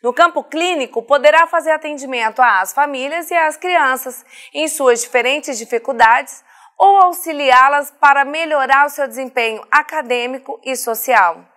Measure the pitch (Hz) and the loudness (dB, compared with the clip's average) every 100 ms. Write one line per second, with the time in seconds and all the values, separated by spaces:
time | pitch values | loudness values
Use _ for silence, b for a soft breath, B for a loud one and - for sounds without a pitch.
0 | 240 240 339 320 - 302 349 339 247 - | -4 2 2 0 -8 -4 -4 -4 -4 -8
1 | 226 277 262 320 330 339 311 311 311 294 | -2 2 4 4 2 0 -2 -4 -4 -10
2 | 269 254 220 220 247 196 190 - 285 269 | -8 -4 -4 2 2 2 -2 -2 -2 -2
3 | 269 330 320 349 311 302 370 349 277 262 | -6 -8 -4 -2 -2 -4 -2 0 0 -2
4 | 262 240 _ B B 285 311 - 269 233 | -8 -16 _ B B -8 -6 -2 0 0
5 | - 247 240 294 - 240 226 226 233 240 | -2 -2 -2 -4 -6 -12 -6 -6 -6 2
6 | 226 247 277 - b b b _ 392 392 | 4 4 -2 -18 b b b _ 4 6
7 | 359 339 330 294 277 254 262 285 285 _ | 4 2 -8 -4 4 6 6 2 -4 _
8 | 294 277 277 302 330 302 254 269 285 285 | 2 4 0 -4 -2 -2 2 2 2 -2
9 | 269 226 262 254 226 220 - 294 294 311 | -8 -8 -8 -4 -4 -6 -2 -2 0 -8
10 | 247 247 247 262 262 - - 254 - 220 | -4 -4 -4 -8 -12 -14 -8 -8 -6 -6
11 | - 233 180 165 _ | 0 2 2 -2 _